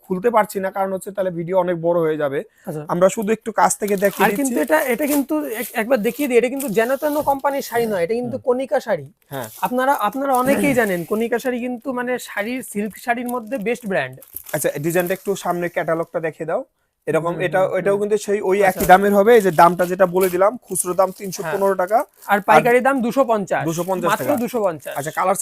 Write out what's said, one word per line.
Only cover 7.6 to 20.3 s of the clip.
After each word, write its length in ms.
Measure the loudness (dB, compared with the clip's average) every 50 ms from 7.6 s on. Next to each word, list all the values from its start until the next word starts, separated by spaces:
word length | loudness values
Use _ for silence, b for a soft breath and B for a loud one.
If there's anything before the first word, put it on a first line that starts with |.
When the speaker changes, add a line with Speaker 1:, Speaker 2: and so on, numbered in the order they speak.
| -6 -4
Speaker 2:
শাড়ি 160 | -2 -2 -2
নয়, 180 | 0 0 -2 -2
এটা 80 | -2 -2
কিন্তু 240 | -4 -4 -6 -8
Speaker 1:
হুম। 80 | -6 -2
Speaker 2:
কণিকা 320 | -2 0 0 0 -2 -2 -2
শাড়ি। 280 | 0 -2 -4 -4 -4 -12 _ _ _ -12
Speaker 1:
হ্যাঁ। 180 | -10 -10 -10 -10 -8 -6
Speaker 2:
আপনারা, 320 | -4 -2 0 0 2 2 2
আপনারা 400 | 2 0 -2 -2 -2 0 0 2
অনেকেই 400 | 2 2 2 2 2 2 2 2
Speaker 1:
<clears throat> 20 | 2
Speaker 2:
জানেন 200 | 2 2 0 -2 -2
কণিকা 320 | -2 -2 -2 -2 -2 -2 -2
শাড়ি 180 | -2 -4 -4 -4
কিন্তু 280 | -4 -6 -8 -8 -8 -6 -6
মানে 180 | -4 -4 -4 -4 -6
শাড়ির, 400 | -6 -8 -8 -6 -6 -4 -6 -8 -8 -8
সিল্ক 220 | -6 -6 -6 -6 -8
শাড়ির 320 | -8 -4 -4 -4 -4 -4 -6
মধ্যে 260 | -6 -6 -6 -6 -8
বেস্ট 260 | -4 -2 -4 -4 -4 -4
ব্র্যান্ড। 280 | -2 -2 -2 -2 -4 -8 -16 -20 _ -20 -18 -12 -6 -6
Speaker 1:
আচ্ছা, 160 | -2 -2 -2 -2 -2 -4
ডিজাইনটা 280 | 0 0 0 0 0 -4
একটু 180 | -4 -2 -4 -4
সামনে 300 | -4 -2 -4 -2 -2 -4 -4
ক্যাটালগটা 500 | -4 -4 -2 -2 -2 -2 -2 -4 -6 -6
দেখিয়ে 300 | -6 -6 -6 -6 -6 -4
দাও। 120 | -4 -4 -4 _ _ _ _ _ _ _ -6
এরকম 260 | -2 -2 0 0 -2 -4
Speaker 2:
হুম, 120 | -2 -4
Speaker 1:
এটা, 140 | 0 0 0
Speaker 2:
হুম, 160 | 0 0 0 -2
Speaker 1:
এটাও 140 | 0 0 0
Speaker 2:
হুম। 80 | 0
Speaker 1:
কিন্তু 160 | 0 0 -2 -2 0
সেই 140 | -2 -2 -2
ওই 160 | 0 0 2
Speaker 2:
আচ্ছা। 220 | 4 4 2 2 0
Speaker 1:
একই 60 | 6 6
দামের 220 | 6 6 6 4 4
হবে। 180 | 6 6 8 8
এই 80 | 8 6
যে 60 | 4
দামটা 320 | 6 8 8 8 6 2 0
যেটা 200 | 0 4 2 2
বলে 220 | 4 4 2 2
দিলাম, 220 | 2